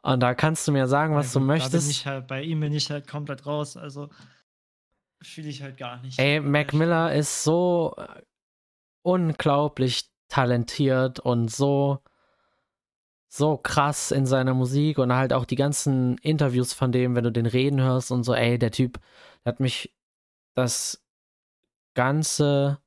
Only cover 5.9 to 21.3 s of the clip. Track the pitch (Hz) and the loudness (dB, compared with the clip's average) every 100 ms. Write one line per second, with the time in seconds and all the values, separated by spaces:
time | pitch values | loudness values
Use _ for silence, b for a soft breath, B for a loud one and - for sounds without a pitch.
5.9 | 123 131 127 139 151 143 147 147 151 165 | -12 -10 -2 0 2 2 0 2 0 2
6.9 | 165 165 143 147 - 151 170 180 175 160 | 2 2 0 0 -2 2 2 2 2 0
7.9 | - - - _ _ _ _ _ _ _ | -6 -16 -18 _ _ _ _ _ _ _
8.9 | _ 175 185 165 151 151 143 147 - 131 | _ 0 2 2 0 2 2 0 0 0
9.9 | 123 - _ _ - 123 120 117 - 135 | 0 -8 _ _ 0 2 2 -2 0 2
10.9 | 131 131 127 127 120 113 113 139 139 139 | 2 0 -2 -2 0 0 0 2 2 2
11.9 | 139 _ _ _ _ _ _ _ _ _ | -2 _ _ _ _ _ _ _ _ _
12.9 | _ _ _ _ - 147 143 - - 143 | _ _ _ _ -2 0 0 0 2 2
13.9 | 147 - 143 131 131 131 127 127 139 151 | 0 -2 0 2 2 2 0 0 0 0
14.9 | 147 123 123 131 127 120 127 139 147 147 | 2 2 2 2 0 0 0 0 0 0
15.9 | 131 127 123 151 156 143 123 123 - 131 | 2 0 0 -2 2 2 2 -2 -2 0
16.9 | 127 127 120 117 113 117 123 135 139 131 | 2 0 0 0 0 0 2 2 2 2
17.9 | 127 - 127 117 120 120 120 117 - 123 | 0 0 -2 0 2 2 2 0 0 -2
18.9 | - B B B B 120 - 131 - - | -2 B B B B -6 -2 -2 -2 -12
19.9 | _ _ _ _ _ _ - 123 - - | _ _ _ _ _ _ -4 -2 -2 -6
20.9 | - _ _ _ | -8 _ _ _